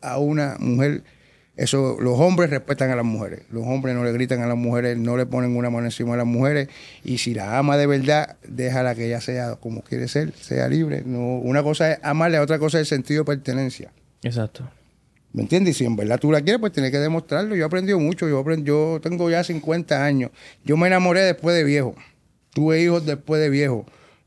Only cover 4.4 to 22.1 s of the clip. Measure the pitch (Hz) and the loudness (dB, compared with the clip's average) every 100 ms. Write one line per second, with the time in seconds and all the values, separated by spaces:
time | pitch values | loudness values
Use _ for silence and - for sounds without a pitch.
4.4 | 120 120 120 120 123 120 117 123 123 123 | -2 -2 0 0 0 -2 0 0 0 0
5.4 | 123 120 123 117 120 - 117 120 120 117 | 0 0 0 -2 -4 -4 -2 0 0 2
6.4 | 131 147 139 - - - - 123 - 110 | 2 2 -2 -10 -20 -16 -6 -4 -2 -4
7.4 | 98 117 143 143 143 139 131 147 151 - | -2 0 2 4 2 2 2 2 0 -10
8.4 | - 120 127 127 127 117 117 117 113 123 | -16 -6 -4 0 -2 -2 -4 -4 -6 -6
9.4 | 120 - 117 113 - 123 123 143 151 - | -6 -8 -10 -12 -8 -6 -2 -2 -2 -8
10.4 | - 127 127 143 160 143 - 123 120 127 | -6 -2 0 0 0 -4 -4 -4 -4 -4
11.4 | 123 135 147 151 160 151 151 151 165 165 | 0 0 0 0 0 0 -2 0 2 2
12.4 | 147 160 151 160 151 147 123 147 147 143 | 2 0 2 0 0 -2 0 -2 0 -2
13.4 | - 127 135 - - _ _ _ 123 120 | -2 -2 -4 -6 -16 _ _ _ -6 -4
14.4 | 107 - 127 - _ _ _ _ _ - | -4 -6 -16 -16 _ _ _ _ _ -6
15.4 | 110 175 190 147 120 110 107 120 147 151 | 0 2 2 2 0 0 -2 0 2 2
16.4 | 147 233 220 160 135 139 147 160 160 147 | 2 0 0 -2 -2 0 0 -2 -2 -4
17.4 | 208 202 156 180 190 196 151 175 165 139 | -2 -2 -2 -2 0 2 2 0 0 0
18.4 | 139 160 143 147 156 160 165 175 175 170 | 0 -2 2 2 2 -2 -4 -2 0 0
19.4 | 175 165 151 165 165 139 143 139 127 - | 0 -4 -2 -2 0 0 2 2 0 -8
20.4 | - - - 151 175 185 180 175 190 170 | -20 -18 0 2 4 4 4 4 4 2
21.4 | 160 175 147 143 127 - - | 2 2 4 2 0 -6 -18